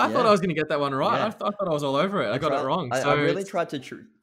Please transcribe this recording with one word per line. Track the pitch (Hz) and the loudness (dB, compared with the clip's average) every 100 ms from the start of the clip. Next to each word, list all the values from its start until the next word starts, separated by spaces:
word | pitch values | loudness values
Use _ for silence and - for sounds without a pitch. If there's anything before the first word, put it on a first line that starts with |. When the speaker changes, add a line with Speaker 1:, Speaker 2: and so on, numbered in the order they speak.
| 240 | 2
Speaker 1:
thought | 233 | 2
Speaker 2:
Yeah. | 226 | 4
Speaker 1:
I | |
was | 208 | 4
gonna | 180 | 4
get | 151 151 | -2 0
that | 151 | 0
one | 143 | 0
right. | 135 175 233 | 0 0 2
Speaker 2:
Yeah. | 214 | -2
Speaker 1:
I, | |
th-, | 208 | -2
I | 208 | -6
thought | 202 185 | -4 -2
I | |
was | 147 | 0
all | 143 139 | 0 0
over | 190 196 | 0 0
it. | 113 | -2
I | |
Speaker 2:
I | 113 | 0
Speaker 1:
got | 156 | 0
it | 139 | 0
Speaker 2:
tried, | |
Speaker 1:
wrong. | 131 170 131 | 0 -2 -2
Speaker 2:
I, | 127 | -2
Speaker 1:
So | 135 | 0
Speaker 2:
I | |
really | 147 143 190 | 2 2 0
Speaker 1:
it's | 196 | -4
Speaker 2:
tried | 185 165 | -4 -4
to | 147 | -6
tr-, | - - - _ | -10 -16 -18 _